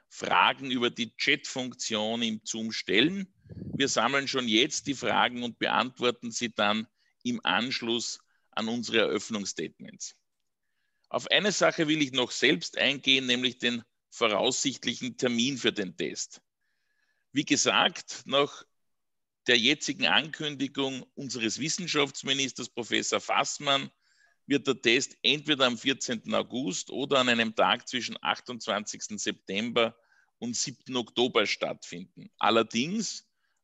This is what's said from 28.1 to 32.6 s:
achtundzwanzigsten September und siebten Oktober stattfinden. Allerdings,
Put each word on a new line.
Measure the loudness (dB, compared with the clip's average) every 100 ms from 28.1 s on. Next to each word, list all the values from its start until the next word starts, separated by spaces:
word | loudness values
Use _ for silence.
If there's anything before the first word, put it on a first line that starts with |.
| -6
achtundzwanzigsten | -2 -2 -4 -10 -2 -4 -4 -10 -10 -6
September | -4 -6 -6 -4 -2 2 0 0 _ _ _ -10
und | -6 -4
siebten | -6 -8 -6 -6
Oktober | -4 0 2 4
stattfinden. | 2 0 -4 -6 -12 -14 -14 -18 -20 -2
Allerdings, | 2 4